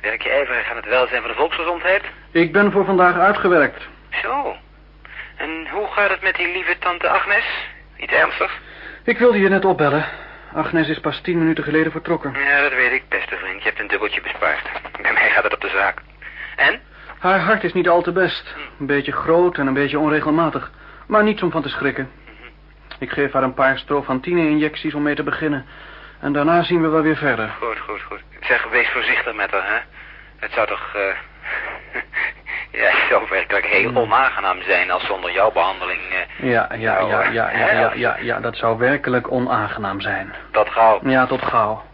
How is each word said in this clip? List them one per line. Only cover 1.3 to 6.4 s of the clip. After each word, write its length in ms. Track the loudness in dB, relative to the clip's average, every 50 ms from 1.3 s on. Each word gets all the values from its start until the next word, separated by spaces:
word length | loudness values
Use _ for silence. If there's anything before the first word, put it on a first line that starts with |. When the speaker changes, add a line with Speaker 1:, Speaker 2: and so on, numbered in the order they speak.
| 0
Speaker 1:
volksgezondheid? 640 | 0 0 0 0 -4 -2 -4 -4 -2 0 2 2 2 0 -6 -16 -18 -20 -2
Speaker 2:
Ik 200 | 2 2 2 4
ben 200 | 4 4 4 6
voor 140 | 4 4 2
vandaag 320 | 4 4 6 6 6 6
uitgewerkt. 680 | 6 4 4 4 4 2 4 6 6 4 4 0 -8 -18 -18 -20 -20 -16 -10
Speaker 1:
Zo. 460 | -8 -6 -6 -4 -4 -4 -4 -4 -8 -10 -16 -20 -20 -20 -20 -20 -20 -20 -20 -20 -18 -16 -16 -18 -12
En 300 | -10 -10 -8 -8 -10 -10 -8
hoe 160 | -6 -6 -6
gaat 220 | -2 0 2 2 2
het 120 | 0 0
met 140 | 0 -2 0
die 160 | 0